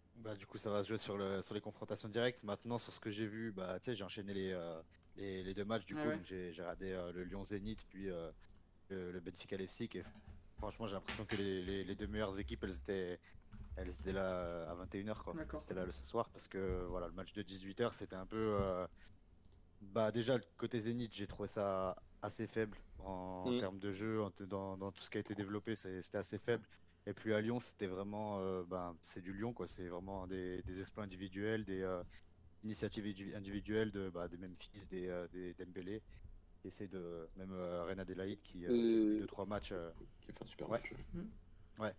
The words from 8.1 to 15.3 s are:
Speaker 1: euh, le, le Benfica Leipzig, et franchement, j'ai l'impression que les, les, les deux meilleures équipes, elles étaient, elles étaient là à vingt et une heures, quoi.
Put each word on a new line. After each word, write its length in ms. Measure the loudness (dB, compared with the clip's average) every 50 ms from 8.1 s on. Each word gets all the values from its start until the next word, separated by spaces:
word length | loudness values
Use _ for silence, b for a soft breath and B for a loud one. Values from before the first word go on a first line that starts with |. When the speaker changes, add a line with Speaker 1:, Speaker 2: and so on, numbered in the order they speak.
Speaker 1:
euh, 180 | 0 -2 -2 -4 -6 -10 -16 -18 -18 -20 -20 -20 -20 -16 -10 -6
le, 220 | -4 -2 -2 -2
le 80 | -4 -4
Benfica 380 | -4 -6 -8 -8 -6 -4 -2
Leipzig, 320 | -2 -2 -2 -2 -2 -4 -2 -2
et 80 | -4 -6 -6 -10 -14 -14 -14 -14 -14 -14 -12 -6
franchement, 280 | -4 -4 -4 -2 -2 -2
j'ai 80 | -2 -2
l'impression 320 | -2 -2 -2 -2 -2 0
que 100 | 0 2
les, 280 | 2 2 2 2 2 2
les, 200 | 2 0 0 0
les 120 | 0 -2
deux 100 | -2 -2
meilleures 340 | 0 2 2 2 2 2 0
équipes, 240 | 0 -2 -2 -2 0
elles 120 | 0 0
étaient, 420 | 0 2 2 2 2 2 0 -2 -4 b b b -18 -16 -14 -12 -10 -10 -6 -4
elles 140 | -4 -4 -2
étaient 240 | -4 -2 0 2 2
là 560 | 4 4 4 4 2 2 0 0 -2 -2 -2
à 60 | -4
vingt 180 | -4 -4 -4 -2
et 60 | -2
une 100 | 0 -2
heures, 140 | -2 -2 -4
quoi. 100 | -4